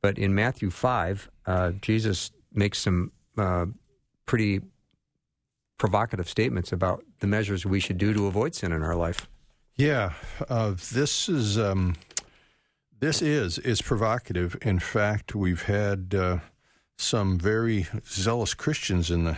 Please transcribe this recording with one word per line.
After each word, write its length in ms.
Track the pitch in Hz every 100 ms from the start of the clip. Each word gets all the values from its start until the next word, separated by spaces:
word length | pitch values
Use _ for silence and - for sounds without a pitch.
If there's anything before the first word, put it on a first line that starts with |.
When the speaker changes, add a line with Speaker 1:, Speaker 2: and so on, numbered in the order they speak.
Speaker 1:
But 160 | 101 98
in 160 | 98
Matthew 360 | 98 113 131 95
five, 600 | - 127 123 85 98 - - -
uh, 260 | 92 90 90
Jesus 500 | - 110 110 92 - _ _
makes 260 | 101 101 -
some, 320 | - 90 90 _ _ -
uh, 280 | 98 90 87 117 _ _ _ _ -
pretty 360 | 120 107 98 - _ _ _ _ _ _ _ _ _ _ _
provocative 520 | 110 101 113 104 87
statements 420 | - 110 101 87
about 320 | 90 92 - - _
the 80 | 101
measures 380 | 104 104 98 95
we 140 | 95
should 180 | - 92
do 160 | 104
to 140 | 104 101
avoid 280 | 95 135 -
sin 160 | 90
in 100 | 82
our 120 | 78 85
life. 320 | 82 85 - - _ _ _ -
Speaker 2:
Yeah, 380 | 143 139 98 78 - - -
uh, 220 | 120 110 92 -
this 380 | 117 147 - -
is, 280 | 165 110 101
um, 380 | 104 95 92 87 - - - _ _ _ _ _ _ 107
this 220 | 143 147
is, 360 | 151 147 98 80
is 220 | - 107
provocative. 760 | - 113 110 117 - 87 87 -
In 180 | - 92
fact, 560 | - 113 104 107 - 104
we've 280 | 92 87
had, 500 | - 101 104 98 92 98
uh, 200 | 92 87 - _ _ _ _ _
some 420 | - 117 98 92
very 480 | 87 110 117 110 82 - -
zealous 480 | - 95 117 107
Christians 560 | - - 151 - 92 82
in 140 | 85
the 140 | 82